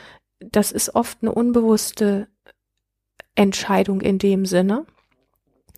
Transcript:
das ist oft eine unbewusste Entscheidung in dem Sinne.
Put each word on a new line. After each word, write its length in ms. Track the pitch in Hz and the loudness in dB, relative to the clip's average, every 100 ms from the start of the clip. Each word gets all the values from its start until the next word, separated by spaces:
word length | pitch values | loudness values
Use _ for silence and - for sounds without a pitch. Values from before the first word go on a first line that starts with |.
| - - _ _ 185 | -20 -20 _ _ -2
das 220 | 208 208 | 0 0
ist 220 | - - | -2 -2
oft 240 | 233 240 - | -2 -2 -4
eine 100 | 226 | -4
unbewusste 960 | - 240 240 226 214 - - 208 202 208 _ _ _ _ _ _ _ _ _ - | 0 2 2 4 2 0 -2 0 0 -6 _ _ _ _ _ _ _ _ _ -8
Entscheidung 680 | - 196 - - 190 196 190 | 0 0 0 -2 0 0 0
in 160 | - 190 | 0 0
dem 260 | 202 190 | 0 0
Sinne. 400 | 190 180 185 233 330 _ _ _ _ _ _ _ _ | 0 0 2 -2 -6 _ _ _ _ _ _ _ _